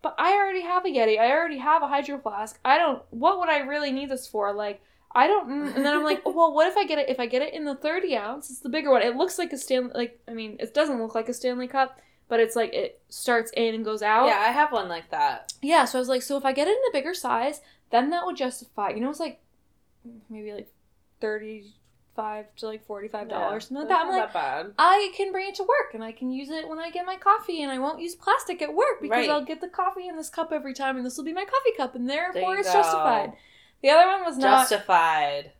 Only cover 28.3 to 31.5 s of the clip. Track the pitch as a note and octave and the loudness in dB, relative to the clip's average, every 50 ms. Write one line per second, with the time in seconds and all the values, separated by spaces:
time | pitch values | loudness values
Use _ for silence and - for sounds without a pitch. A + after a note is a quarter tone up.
28.3 | A4+ C5+ - - F4 F4 D#4 D4 D4+ F4 B4 D5 A4+ - G#3+ G3 A3 B3 A#3+ - | 2 2 2 -4 -6 -6 -6 -2 0 2 2 2 0 -2 -2 0 0 2 2 2
29.3 | D4 D4 C4+ C4 D#4+ D#4 F4+ F4+ - - F4+ F#4+ F#4+ F#4+ F4+ F4+ E4 D#4+ D#4 - | 0 0 -2 -4 -8 -8 -10 -8 -4 -2 -2 -2 -2 -4 -10 -10 -10 -10 -10 -8
30.3 | - E4 E4 D#4+ D#4+ D4+ - C4+ C4 - C4+ C4+ C4+ C4 B3 B3+ B3+ - C4+ D#4 | -6 -6 -4 -4 -4 -6 -6 -8 -8 -4 -4 -4 -4 -4 -6 -8 -8 -8 -8 -6
31.3 | D#4+ F4+ G4+ G4 | -4 -6 -4 -2